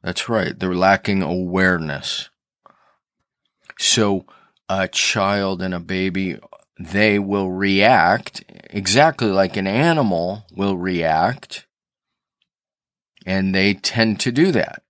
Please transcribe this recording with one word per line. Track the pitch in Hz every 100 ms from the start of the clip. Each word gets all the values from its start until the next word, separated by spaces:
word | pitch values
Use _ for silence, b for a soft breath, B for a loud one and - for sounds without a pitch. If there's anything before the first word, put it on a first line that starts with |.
That's | 95 90 -
right, | 113 85 -
they're | 92 90
lacking | 95 98 - 98
awareness. | 78 92 90 92 92 87 80 69 - - - _ _ _ _ b b b _ _ _ _ _ _ - -
So | - - 104 95 - b b b -
a | 98 92
child | - - 110 98 101 98 92
and | 92
a | 90
baby, | 85 95 95 92 95 - - - _ -
they | 82 98 107 104
will | 98 101 95
react | 92 98 95 110 117 85 110 - - - - -
exactly | 104 95 113 156 - 113
like | 95 95 104
an | 95
animal | 110 165 160 117 85 87 104 - -
will | 98 92
react, | 90 90 80 80 87 135 - - _ _ _ _ _ _ _ _ _ _ _ _ _ _ _ _ 90
and | 95 95
they | 95 98
tend | 98 - 120 113 101
to | 127
do | 120 185
that. | 127 - -